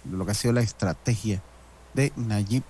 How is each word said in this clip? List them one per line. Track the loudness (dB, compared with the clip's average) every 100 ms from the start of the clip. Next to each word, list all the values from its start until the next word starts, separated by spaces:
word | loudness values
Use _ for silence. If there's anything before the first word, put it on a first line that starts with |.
de | -8 -4
lo | -2
que |
ha | 0
sido | 2
la | 2
estrategia | 2 0 -2 -2 0 0 0 -2 -4 -20 -20 -20 -8
de | 0 0 0
Nayib | -2 0 2 0 -2